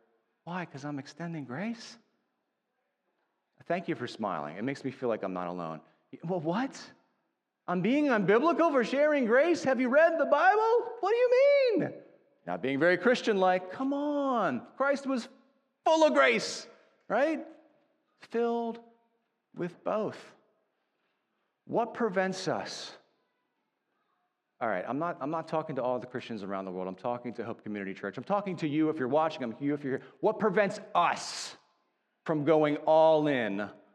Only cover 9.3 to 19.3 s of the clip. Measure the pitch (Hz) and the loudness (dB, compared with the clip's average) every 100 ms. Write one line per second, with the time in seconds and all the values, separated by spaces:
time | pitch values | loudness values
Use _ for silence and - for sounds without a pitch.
9.3 | 247 330 330 - 247 254 277 330 320 262 | 4 4 2 0 0 4 6 6 4 2
10.3 | 285 359 427 453 480 453 - 370 466 494 | 6 6 6 4 2 0 -4 0 2 4
11.3 | 494 571 571 508 381 - - - _ _ | 6 6 6 4 2 -2 -6 -18 _ _
12.3 | _ 85 90 120 135 170 180 233 233 226 | _ -8 -4 -2 2 4 4 4 2 2
13.3 | 196 185 180 - - 269 285 294 285 277 | 2 4 2 -2 -6 -4 -2 -2 -2 0
14.3 | 240 180 120 - - 269 277 262 262 - | 0 0 -2 -6 -2 0 0 -2 -4 -6
15.3 | - _ _ _ _ 339 320 302 269 262 | -14 _ _ _ _ 2 4 6 6 4
16.3 | 226 - - - - _ _ - 208 302 | 2 -2 -8 -14 -20 _ _ -4 0 0
17.3 | 311 - - _ _ _ _ _ _ - | -2 -8 -18 _ _ _ _ _ _ -8
18.3 | 233 233 233 233 226 - _ _ _ _ | -2 -2 -2 -4 -8 -14 _ _ _ _